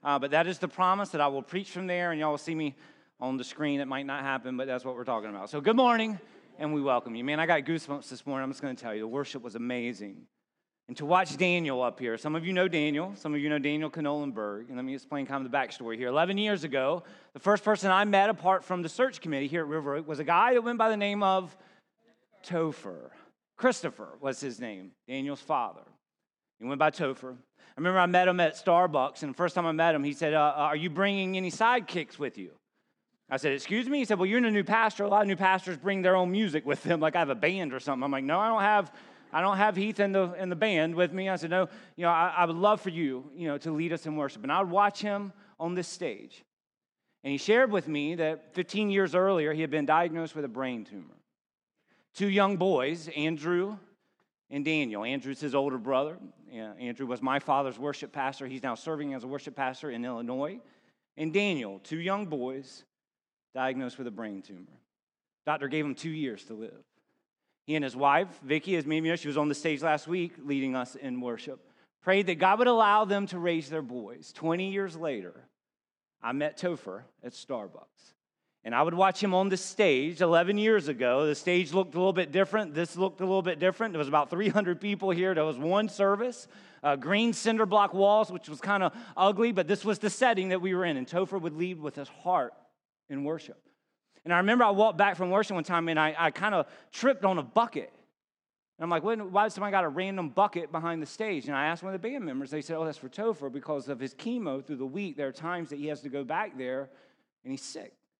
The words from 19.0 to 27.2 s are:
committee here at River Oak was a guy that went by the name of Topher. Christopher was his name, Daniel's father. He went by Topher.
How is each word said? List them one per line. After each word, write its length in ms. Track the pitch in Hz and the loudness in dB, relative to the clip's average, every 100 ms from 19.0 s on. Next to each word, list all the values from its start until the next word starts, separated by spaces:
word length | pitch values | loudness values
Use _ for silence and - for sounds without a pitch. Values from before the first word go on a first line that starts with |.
| 262 - | 0 0
committee 280 | 165 139 139 | -6 -4 -2
here 160 | 165 | -2
at 40 | 151 | -2
River 300 | 156 143 143 | -4 -2 -4
Oak 100 | 156 | -4
was 120 | 147 | -6
a 40 | |
guy 300 | 151 170 233 | 2 4 6
that 80 | 247 | 4
went 160 | 233 240 | 2 2
by 100 | 220 | 2
the 80 | 214 | 2
name 280 | 202 202 | 0 2
of 300 | 202 190 180 - - _ _ _ _ _ _ _ - | 2 2 0 -16 -20 _ _ _ _ _ _ _ -6
Topher. 640 | 175 165 131 101 85 64 - - _ _ - | -2 -2 -4 -12 -14 -18 -20 -20 _ _ 0
Christopher 600 | 254 240 160 - 104 - | 2 2 -6 -10 -18 -8
was 180 | 139 127 | -6 -6
his 220 | 139 113 | -8 -8
name, 300 | 120 98 92 _ - | -10 -12 -16 _ -12
Daniel's 320 | 135 139 139 | -8 -6 -8
father. 400 | - 147 113 87 - _ _ _ _ _ _ _ | -2 -2 -2 -8 -20 _ _ _ _ _ _ _
He 80 | 120 | -8
went 140 | 139 | 2
by 120 | 156 | 2
Topher. 420 | 151 151 131 | 2 -4 -4